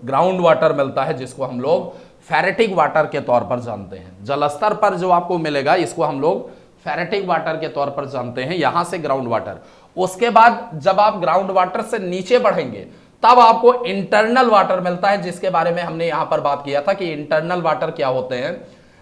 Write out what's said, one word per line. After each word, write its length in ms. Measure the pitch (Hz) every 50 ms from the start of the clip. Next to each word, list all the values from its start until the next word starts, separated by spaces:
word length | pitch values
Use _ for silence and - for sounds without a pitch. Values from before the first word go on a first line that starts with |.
| 120
ground 360 | 127 135 143 175 185 185 180
water 320 | 175 165 156 147 160 156 147
मिलता 300 | 143 139 127 - 147 135
है, 100 | 160 151
जिसको 300 | 127 127 123 - 135 131
हम 160 | 123 123 120
लोग 320 | 127 147 175 190 - - - - - - _ _ _
ferritic 500 | - 160 156 170 196 180 - 226 196 185
water 300 | 170 151 147 - 160 151
के 140 | 135 - 139
तौर 200 | - 120 123 120 104
पर 160 | - 127 120
जानते 380 | 113 117 107 101 98 - 95
हैं। 200 | 87 87 92 92 95 101
जल 240 | 120 139 143 147
स्तर 260 | 147 - - 214 214 202
पर 200 | - 208 202 190
जो 140 | 170 180 180
आपको 260 | 175 175 180 185 180 170
मिलेगा, 360 | 160 151 143 139 135 147 180
इसको 260 | 185 160 - - 165 160
हम 160 | 151 143 135
लोग 280 | 143 170 202 240 - - - - - - _ _ _
ferritic 400 | 165 147 165 175 170 214 196 185
water 300 | 180 170 160 160 165 160
के 100 | 156 156 147
तौर 200 | - 147 139 -
पर 160 | - 147 139
जानते 360 | 127 135 123 120 120 117 127 127
हैं, 120 | 147 185
यहां 280 | 175 139 127 120 170 175
से 140 | 170 190
ग्राउंड 300 | 175 151 139 135 135 127
water। 340 | 117 113 107 - 104 95 - - - - - - _ _
उसके 320 | 175 185 180 - - 233 233
बाद 380 | 202 220 226 233 202 - - - 156
जब 240 | 151 135 190 185 202
आप 200 | 208 214 208 185
ground 320 | 175 160 165 190 196 190
water 300 | 185 185 180 180 - 226 214
से 160 | 220 240 214
नीचे 380 | 190 175 180 190 185 - 247 240
बढ़ेंगे 460 | 208 202 170 180 143 123 107 101 87 - - - - _ _ _ -
तब 160 | 233 247 247
आपको 340 | 233 226 220 226 240 240 247
internal 720 | 240 240 269 294 302 185 - 214 208 220 226 240 262 247
water 320 | 233 214 196 185 - 185 180
मिलता 280 | 175 180 175 175 208 196
है, 120 | 175 175
जिसके 280 | 175 180 175 - - 190
बारे 220 | 175 165 165 175
में 100 | 170 175
हमने 240 | 170 165 160 165 170
यहां 180 | 165 151 160 151
पर 140 | - 160 151
बात 200 | 143 143 143 143 147
किया 160 | 139 139 143
था 120 | 143 196 196
कि 180 | 196 185 165 156
internal 480 | 147 147 143 156 156 160 170 180 175
water 300 | 170 160 151 156 165 160
क्या 160 | 160 - 139 131
होते 260 | 131 127 127 - 127
हैं। 200 | 123 135 160 185 - - - - - _ _ _ _